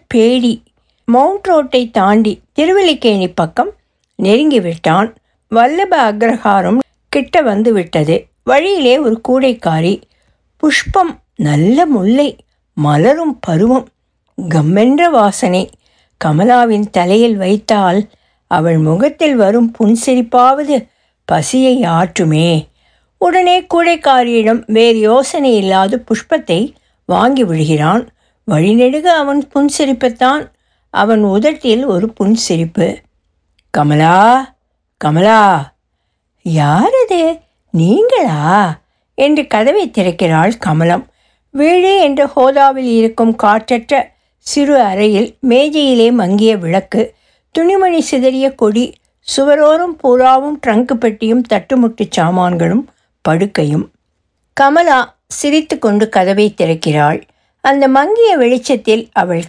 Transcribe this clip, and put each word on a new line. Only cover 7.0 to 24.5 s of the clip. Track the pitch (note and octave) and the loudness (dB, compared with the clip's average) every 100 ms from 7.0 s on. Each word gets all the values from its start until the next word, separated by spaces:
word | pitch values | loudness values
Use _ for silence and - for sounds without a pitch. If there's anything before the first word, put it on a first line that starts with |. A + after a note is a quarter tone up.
| _ | _
கிட்ட | C#4+ C4 F4+ | -6 -2 -2
வந்து | C4+ G3+ A3+ | 0 0 0
விட்டது. | G#3+ E3 E3 D3+ E3 - _ | 0 -2 -2 -2 -2 -6 _
வழியிலே | - C4+ F4+ G4 B3+ C4 | -2 0 0 0 0 0
ஒரு | C4 A3+ | 0 -2
கூடைக்காரி. | A#3+ B3+ C4 A#3 F3 D#3+ E3+ G3+ - _ _ _ _ _ | -2 0 0 -2 -4 -2 -2 -4 -8 _ _ _ _ _
புஷ்பம் | D#4 - - G4 E4+ - _ - | -2 -2 -2 -2 -2 -6 _ -6
நல்ல | D3 D3 F3 C4+ F4 | -2 0 2 2 2
முல்லை, | A#3+ F#3 B3+ D4 - _ _ _ - | 0 0 0 0 -6 _ _ _ -4
மலரும் | D3 D3 G3 D#4 D#4+ - | 0 2 2 0 -2 -6
பருவம், | - E3 A3 B3+ - _ _ _ _ - | -4 0 0 0 -4 _ _ _ _ -12
கம்மென்ற | F3+ D#3+ D3+ F#3+ A#3+ D4 F4 | -4 -2 0 2 2 2 2
வாசனை. | C#4 G3+ - G3 F3+ - _ _ _ _ - | 2 0 0 -2 -2 -4 _ _ _ _ -8
கமலாவின் | D#3 D3+ G#3+ B3 A#3+ G#3 G#3 | -2 0 2 2 2 0 -2
தலையில் | F#3+ F3 G#3 A#3 G#3 | -2 0 2 2 0
வைத்தால் | F#3 G#3 - G#3 F#3 F#3 G#3 _ _ _ - | -2 -2 -2 0 0 0 -4 _ _ _ -6
அவள் | E3 E3 D#3+ | -2 0 0
முகத்தில் | D#3 E3+ C#4+ D4 D#4 B3+ | 0 0 -2 0 0 2
வரும் | G3 A#3 A#3 | 2 2 0
புன்சிரிப்பாவது | A#3 G#3+ A3+ - B3+ A#3 B3 B3+ C#4 D4 C#4 - _ _ _ - | 0 0 0 0 -2 0 2 2 2 -2 -4 -6 _ _ _ -4
பசியை | D#3+ D3+ B3+ C4 B3+ F#3 | -4 -2 0 2 0 0
ஆற்றுமே. | E3 F3+ - E3 D#3 E3+ D#3+ - _ _ _ _ - | 0 -2 -2 0 0 0 -2 -6 _ _ _ _ -4
உடனே | F4+ F#4 F4+ F4+ | 0 0 2 0
கூடைக்காரியிடம் | F4+ E4+ E4+ E4 D4 B3+ A#3+ A#3 G#3+ | 0 -2 0 0 0 0 2 0 0